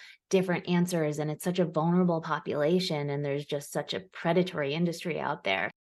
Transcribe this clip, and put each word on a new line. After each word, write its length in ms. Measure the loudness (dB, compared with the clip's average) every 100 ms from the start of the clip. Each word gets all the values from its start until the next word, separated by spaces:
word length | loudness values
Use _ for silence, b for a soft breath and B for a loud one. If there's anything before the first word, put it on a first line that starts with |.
| B B 0
different 360 | 2 2 -2 2
answers, 520 | 2 2 2 0 0
and 120 | -4
it's 140 | -2
such 140 | -2 0
a 80 | 0
vulnerable 560 | 2 2 4 4 0
population, 880 | -2 -4 -2 0 2 2 0 -2 -2
and 120 | -2
there's 220 | -2 -4
just 280 | -4 -6 -4
such 200 | -6 -4
a 80 | -8
predatory 720 | -10 -4 2 2 2 0 -2
industry 480 | 0 0 -2 -4 -4
out 240 | -2 -2
there. 260 | -2 0 -2 -6